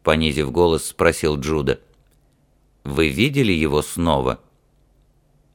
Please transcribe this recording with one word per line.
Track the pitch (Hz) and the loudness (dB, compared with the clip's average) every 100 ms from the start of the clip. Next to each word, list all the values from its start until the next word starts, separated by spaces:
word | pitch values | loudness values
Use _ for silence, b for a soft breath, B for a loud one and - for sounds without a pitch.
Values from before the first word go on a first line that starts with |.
понизив | - 78 78 71 69 | 0 2 2 0 -2
голос, | 78 87 80 - | 2 2 2 -2
спросил | - 85 78 80 76 | 0 0 2 -2 -2
Джуда, | 71 76 67 - _ _ _ _ _ _ _ _ _ _ | -2 -2 -2 -4 _ _ _ _ _ _ _ _ _ _
«вы | - 69 80 | -6 0 0
видели | 67 131 143 117 | 2 0 2 0
его | 85 78 73 | 2 0 0
снова?» | 71 - 85 71 64 - _ _ _ _ _ _ _ _ _ _ _ | -2 -2 0 0 0 -4 _ _ _ _ _ _ _ _ _ _ _